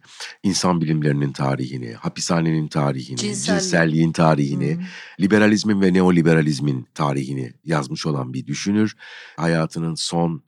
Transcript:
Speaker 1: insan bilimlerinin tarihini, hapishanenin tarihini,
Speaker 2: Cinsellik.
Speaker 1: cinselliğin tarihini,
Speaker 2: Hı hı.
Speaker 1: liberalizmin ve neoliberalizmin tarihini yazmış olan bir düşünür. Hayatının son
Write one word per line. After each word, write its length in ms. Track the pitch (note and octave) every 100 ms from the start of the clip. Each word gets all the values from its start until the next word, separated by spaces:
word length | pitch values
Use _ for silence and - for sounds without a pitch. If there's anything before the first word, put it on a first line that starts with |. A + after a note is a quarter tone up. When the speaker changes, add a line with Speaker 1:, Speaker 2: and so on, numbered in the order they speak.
| - - - -
Speaker 1:
insan 380 | G2+ F2 F#2 F2
bilimlerinin 520 | D#2 D#2 D2 C#2+ C#2+
tarihini, 600 | C2 C#2 C2+ B1+ C2 A#1
hapishanenin 720 | A1+ - - - E2+ E2 D#2+ D2+
tarihini, 480 | - C#2+ C2+ B1+ -
Speaker 2:
Cinsellik. 420 | - - - F2+
Speaker 1:
cinselliğin 500 | - F2 E2 D#2 E2
tarihini, 600 | D#2+ D#2+ D2 C#2+ C#2+ C#2+
Speaker 2:
Hı 40 | -
hı. 40 | - - - -
Speaker 1:
liberalizmin 600 | F#2 G#2 G#2+ G#2 G#2 G2
ve 120 | F#2+
neoliberalizmin 960 | F#2 F2+ F2 D#2+ D#2+ D#2 C#2+ C#2+ C2 A#1+
tarihini 580 | - D2 C#2 C2 C2+ A#1+ -
yazmış 420 | D2 D#2 C2+ D#2 E2
olan 260 | C#2+ B1+
bir 120 | C2 B1
düşünür. 480 | D2 G2 G#2 G#2+ - - - - -
Hayatının 580 | E2 E2 D#2+ E2+ E2
son 480 | D#2 - E2+ E2+ D#2+